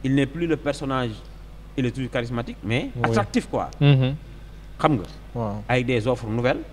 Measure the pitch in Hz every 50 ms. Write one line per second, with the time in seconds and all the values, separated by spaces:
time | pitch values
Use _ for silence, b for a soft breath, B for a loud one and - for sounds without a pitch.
0 | - 131 135 143 139 131 - 165 170 165 156 - - 147 139 - 147 135 135 131
1 | 123 117 104 - - - - - - - - - - - - - 127 123 113 135
2 | 131 120 - 127 117 117 127 117 117 - 240 - - 101 113 135 220 277 - 123
3 | 117 117 113 208 208 - - 254 - - - 113 85 69 - - 143 143 139 131
4 | 131 127 143 160 - - - - - - - - - - - - - 160 151 104
5 | 87 - - - - - - 120 113 104 101 107 104 - 123 127 123 123 127 113
6 | 101 131 123 113 113 107 110 120 120 127 147 320 320 -